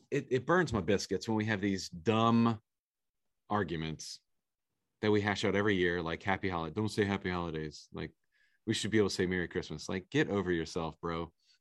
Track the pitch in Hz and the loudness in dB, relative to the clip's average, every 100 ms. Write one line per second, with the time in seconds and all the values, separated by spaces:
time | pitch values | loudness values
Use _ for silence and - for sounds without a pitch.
0 | - 143 131 127 127 175 170 110 85 98 | -4 -4 0 -2 4 2 4 0 2 0
1 | - 95 - 110 107 107 101 95 - 87 | 0 -4 0 0 0 2 0 0 -4 -4
2 | 82 110 113 117 117 110 - _ _ _ | 2 4 6 6 4 2 -6 _ _ _
3 | _ _ _ _ - 104 90 80 80 76 | _ _ _ _ -4 -2 0 -2 -4 -6
4 | - - _ _ _ _ _ _ _ _ | -10 -14 _ _ _ _ _ _ _ _
5 | 107 107 104 98 104 95 104 98 90 87 | 2 4 2 0 0 2 2 2 2 0
6 | 82 82 - 95 95 87 80 80 107 - | -2 -4 -2 -2 -2 -4 -4 -4 -2 0
7 | 101 98 98 90 85 78 78 - - 87 | 0 0 -2 -2 -4 -6 -8 -10 -14 -10
8 | 82 - _ _ _ _ - 110 104 107 | -10 -12 _ _ _ _ -4 -2 0 2
9 | 98 - 92 92 85 90 80 78 - 92 | 2 2 0 0 -2 -6 -6 -10 -6 -8
10 | - 143 156 101 90 87 80 - 82 - | -2 -2 0 0 0 0 -2 -4 -6 -6
11 | 85 82 85 - _ _ | -6 -6 -6 -12 _ _